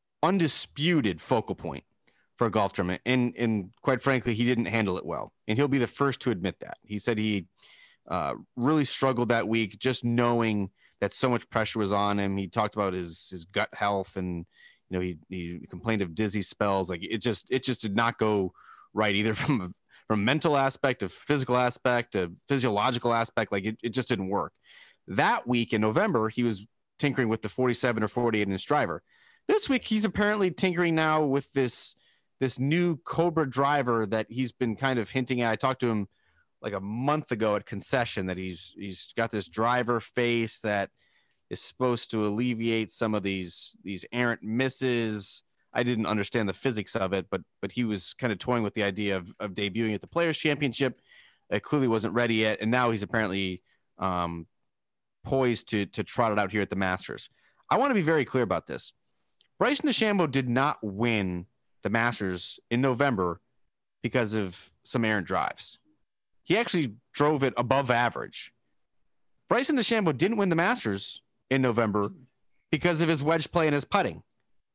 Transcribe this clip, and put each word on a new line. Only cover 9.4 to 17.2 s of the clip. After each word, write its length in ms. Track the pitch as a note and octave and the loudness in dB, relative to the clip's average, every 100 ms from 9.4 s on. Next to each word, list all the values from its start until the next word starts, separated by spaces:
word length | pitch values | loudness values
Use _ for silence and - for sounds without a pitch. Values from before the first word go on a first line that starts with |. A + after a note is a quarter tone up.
| G2+ | 2
week, 300 | A2+ A2 - | 0 0 -2
just 260 | C3 B2 | -2 0
knowing 680 | A#2+ A#2 A#2+ A#2+ A2+ G#2 G2 - _ _ | 0 2 4 4 2 2 -2 -8 _ _
that 120 | G2+ | -4
so 160 | - C3+ | 0 0
much 220 | A#2+ - | 0 0
pressure 300 | A#2 G#2+ - | -2 0 0
was 120 | G2+ | 0
on 260 | G2+ G2+ G2+ | 2 2 2
him. 180 | G2 G2 | 0 -2
He 100 | F#2+ | -4
talked 300 | A#2 G#2+ A2 | -2 -2 0
about 180 | G2+ | -2
his, 340 | F#2 E2+ E2 - | -2 -6 -10 -12
his 140 | F#2 | -14
gut 240 | E2 - G#2+ | -6 -4 -4
health 440 | - G#2 G2+ F#2 - | -2 -2 0 -4 -6
and, 300 | F#2 F2 E2+ _ - _ _ | -6 -6 -10 _ -20 _ _
you 100 | F#2 | -4
know, 20 | |
he, 180 | F2+ E2 - | -4 -6 -10
he 380 | F#2 E2+ F2 - | -10 -8 -10 -12
complained 320 | F2+ A2+ A2 | -10 -4 -2
of 120 | F#2 | -2
dizzy 280 | D#2+ G#2+ G2+ | -2 -2 -2
spells. 480 | F#2+ - G#2 G2 F#2 | -6 -2 0 0 0
Like, 100 | F2 | -6
it 160 | F2 | -6
just, 320 | A2 | -4